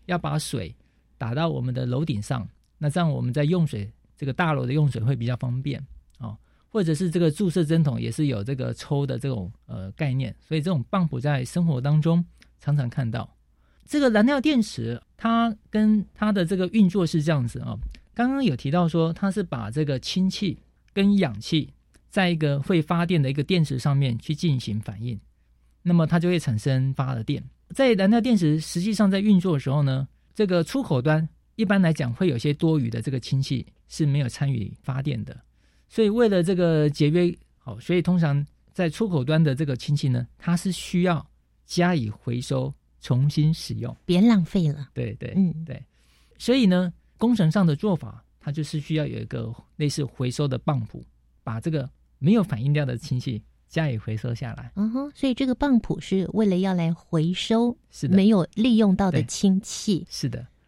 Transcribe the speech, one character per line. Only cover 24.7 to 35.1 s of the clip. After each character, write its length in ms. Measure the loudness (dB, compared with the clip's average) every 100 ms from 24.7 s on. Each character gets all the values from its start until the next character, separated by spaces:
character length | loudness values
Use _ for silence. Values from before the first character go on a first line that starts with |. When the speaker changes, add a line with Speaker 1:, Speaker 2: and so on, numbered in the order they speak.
| -6
Speaker 1:
反 200 | -6 -10
应， 200 | -8 -10 _ _ _ _ _ _
那 100 | 2
么 140 | 2 4
它 100 | 2
就 100 | 2
会 120 | 0
产 180 | 0 -2
生 340 | 0 0 0 -2
发 180 | -4
的 100 | -4
电。 200 | -4 -6 -6 _ _
在 240 | 0 2
燃 160 | 4 4
料 100 | 4
电 160 | 4 2
池 240 | 4 2
实 220 | -2 -4
际 100 | -2 2
上 160 | 2
在 80 | 4
运 200 | 4 4
作 140 | 4
的 60 | 0
时 100 | 0
候 140 | 0
呢， 240 | 0 0 -4 _ _
这 140 | -2 2
个 160 | 2
出 180 | 0 -4
口 180 | -2 0
端 300 | 2 2 0 _ _ -4
一 80 |
般 160 | 2 4
来 140 | 4
讲 180 | 2 -2
会 180 | 0 0
有 60 | 0
些 160 | -2
多 280 | 0 2 2
余 100 | 0
的 100 | -4
这 120 | -4
个 80 | -6
氢 200 | -2 -2
气 240 | -2 -4 -6 _ _
是 200 | -2 0
没 100 | 0
有 100 | -2
参 240 | -2 -2
与 220 | -2 -6 -8
发 220 | -8 -6
电 200 | -4